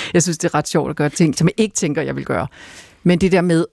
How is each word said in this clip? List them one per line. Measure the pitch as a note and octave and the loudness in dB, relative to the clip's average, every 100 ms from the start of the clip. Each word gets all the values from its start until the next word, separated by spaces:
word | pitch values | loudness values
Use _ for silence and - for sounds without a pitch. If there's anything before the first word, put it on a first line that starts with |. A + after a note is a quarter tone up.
| - | -2
Jeg | F3 | 0
synes, | F3 D#3+ | 0 -2
det | E3+ | -2
er | |
ret | D3 - | -2 0
sjovt | E3+ C3+ | -2 -2
at | D#3 | -2
gøre | D3 | -2
ting, | - E3 - | 2 2 2
som | D#3+ | 0
jeg | - | 2
ikke | G#3+ | -2
tænker, | - E3 C#3+ | -2 -4 -4
jeg | C3+ C#3 | -4 -6
vil | |
gøre. | C3 F2 C#3+ - - - - _ | -4 -4 -6 -10 -20 -20 -20 _
Men | F3+ F3 | 0 2
det | F#3+ | 4
der | F#3 | 2
med | F3 E3 E3+ | 2 0 0